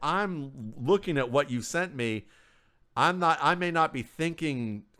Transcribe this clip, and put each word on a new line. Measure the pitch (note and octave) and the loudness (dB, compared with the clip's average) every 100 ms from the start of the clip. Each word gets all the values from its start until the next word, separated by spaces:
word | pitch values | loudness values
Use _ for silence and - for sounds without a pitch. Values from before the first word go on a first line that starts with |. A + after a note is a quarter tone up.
I'm | D3 F#3 G3+ E3 C#3 C3+ G#2+ C3+ | -2 0 0 -4 -8 -10 -12 -6
looking | B2+ G3+ F#3+ C#3+ | 2 2 2 0
at | B2 | 2
what | C3+ C#3+ | 2 2
you | A#2+ | -2
sent | - E3+ F3+ | -2 -4 -4
me, | C#3 A#2 A2 - _ _ _ _ _ _ A#2 | -2 -2 -2 -8 _ _ _ _ _ _ 2
I'm | D#3 F3+ | 2 4
not, | E3+ D3 | 2 4
I | C#3+ F3 | 4 2
may | F3 | 2
not | E3 D#3+ | 2 2
be | C3 | 0
thinking | - - E3 E3 D#3+ B2+ A2+ G#2 - - | -8 -4 -4 -2 -4 -2 -4 -6 -10 -10